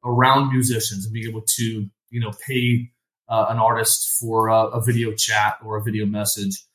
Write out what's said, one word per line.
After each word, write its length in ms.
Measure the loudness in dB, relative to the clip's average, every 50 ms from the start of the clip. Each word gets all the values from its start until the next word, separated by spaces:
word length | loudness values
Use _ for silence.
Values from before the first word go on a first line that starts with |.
| -2
around 480 | 0 2 4 6 6 6 4 4 4 2
musicians 540 | 2 2 2 0 0 -2 -4 -6 -6 -6
and 80 | -6 -6
being 120 | -6 -8
able 140 | -8 -8 -6 -2 -2 -2
to, 320 | 0 -2 -4 -2 -4 -6 -8 _ _ _ _
you 100 | -6 -4
know, 120 | -4 -4 -6 -10 -10
pay, 440 | -4 -2 0 2 2 2 2 0 -4 _ _ _ _ _ _ _ _
uh, 160 | 0 0 0 0
an 100 | 0 2
artist 600 | 2 2 2 2 2 0 0 0 -2 -4 -4 -4
for 280 | -4 -2 0 0 2 4
a, 160 | 4 4 2
a 200 | 2 0 -2 0
video 300 | 2 2 2 0 -2 -2
chat 420 | -2 -2 0 2 2 2 0 -2 -4 -10
or 140 | -8 -8 -6
a 40 | -6
video 220 | -4 -4 -2 -2
message. 580 | -2 -2 -2 -2 -4 -4 -4 -4 -6 -6 -8 -12 _